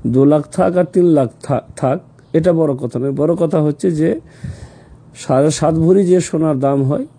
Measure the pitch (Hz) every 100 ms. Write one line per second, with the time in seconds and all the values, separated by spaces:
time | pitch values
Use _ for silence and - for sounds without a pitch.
0 | 117 127 139 151 147 - 185 180 175 185
1 | 175 151 127 - - 131 - - 131 165
2 | - _ _ 160 170 165 156 131 123 123
3 | 139 139 151 165 165 156 151 147 190 156
4 | 165 262 - - - - - - - -
5 | - - - 131 151 151 156 160 165 190
6 | 180 180 - 165 160 139 139 139 131 147
7 | 285